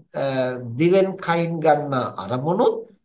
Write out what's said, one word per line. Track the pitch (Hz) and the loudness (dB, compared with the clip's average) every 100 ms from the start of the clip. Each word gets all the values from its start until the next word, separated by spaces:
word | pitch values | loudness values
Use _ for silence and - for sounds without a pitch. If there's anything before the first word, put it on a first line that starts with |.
| - | -12
අ, | 151 139 131 127 123 120 | -6 -2 0 -2 -4 -8
දිවෙන් | 120 170 190 190 185 | 0 4 4 2 0
කයින් | - 170 170 165 | -2 0 0 0
ගන්න | 151 147 143 131 110 - | 2 2 2 -2 -2 -6
අරමුණුත් | 98 127 151 196 330 - - _ | -6 -4 -2 2 2 0 -8 _